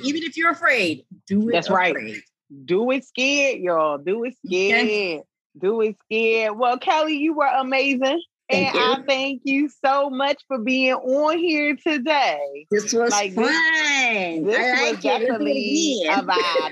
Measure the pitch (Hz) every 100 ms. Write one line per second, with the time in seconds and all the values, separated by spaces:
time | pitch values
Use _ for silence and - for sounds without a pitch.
0 | 254 311 320 311 339 330 320 262 180 151
1 | - 180 - 196 220 175 165 190 180 131
2 | 110 107 - _ _ 139 131 180 240 269
3 | - - 262 285 277 220 180 165 156 143
4 | 151 220 240 254 190 180 196 226 240 208
5 | 196 151 - _ _ 147 180 226 220 208
6 | - 220 226 226 220 214 247 254 381 320
7 | 311 302 311 302 277 254 254 269 277 254
8 | 262 330 - _ - 269 269 254 254 262
9 | 262 262 269 262 269 269 294 - 277 277
10 | 285 262 277 285 - 269 - 262 262 254
11 | 254 269 302 339 339 302 294 294 - 302
12 | 247 294 226 147 143 139 151 208 208 233
13 | 233 208 202 185 247 320 320 320 302 277
14 | 247 214 180 165 170 220 247 247 294 302
15 | - - 440 233 294 269 226 294 320 240
16 | 160 170 180 185 185 165 156